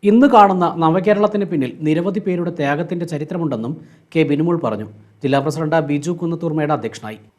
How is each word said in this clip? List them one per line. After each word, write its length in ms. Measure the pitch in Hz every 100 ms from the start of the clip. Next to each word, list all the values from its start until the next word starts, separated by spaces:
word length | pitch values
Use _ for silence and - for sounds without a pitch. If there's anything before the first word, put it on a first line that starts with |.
ഇന്ന് 240 | 202 226 277
കാണുന്ന 460 | 254 202 185 170 170
നവകേരളത്തിന് 680 | 160 175 185 202 208 208 185
പിന്നിൽ 320 | 160 127 -
നിരവധി 380 | 151 156 180 196
പേരുടെ 300 | 196 180 175
ത്യാഗത്തിന്റെ 560 | 170 143 147 160 175 170
ചരിത്രമുണ്ടെന്നും 840 | 151 151 180 160 123 117 160 - - _ 165
കെ 80 |
ബിനുമോൾ 360 | 147 147 165 170
പറഞ്ഞു. 260 | 123 107 107 - - _
ജില്ലാ 160 | 139 139
പ്രസിഡന്റ് 400 | 143 151 156 160
ബിജു 320 | 143 147 151
കുന്നത്തൂർ 420 | 175 175 165 170
മേട 180 | 156 147
അധ്യക്ഷനായി. 460 | 151 110 - 107 107 -